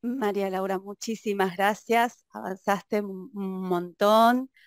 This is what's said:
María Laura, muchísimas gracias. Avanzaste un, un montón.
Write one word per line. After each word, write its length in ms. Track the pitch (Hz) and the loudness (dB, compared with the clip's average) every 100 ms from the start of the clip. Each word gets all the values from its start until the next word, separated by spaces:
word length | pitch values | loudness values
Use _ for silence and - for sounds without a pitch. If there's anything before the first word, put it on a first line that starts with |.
María 460 | 240 269 208 202 196 | -8 -4 -2 -2 -2
Laura, 300 | 190 196 190 | -2 -4 -4
muchísimas 800 | 196 202 - 220 214 202 190 180 | -8 -12 -10 -6 -4 -2 -2 2
gracias. 680 | 196 214 - 233 233 - _ | 0 0 0 2 2 -4 _
Avanzaste 680 | 214 220 190 - 196 - 214 | -12 -10 -6 -2 -2 -2 -4
un, 300 | 202 190 185 | -4 -10 -12
un 280 | 202 190 185 | -8 -8 -6
montón. 880 | 185 175 175 165 208 220 226 247 262 _ | -2 -2 -4 0 4 8 6 4 -2 _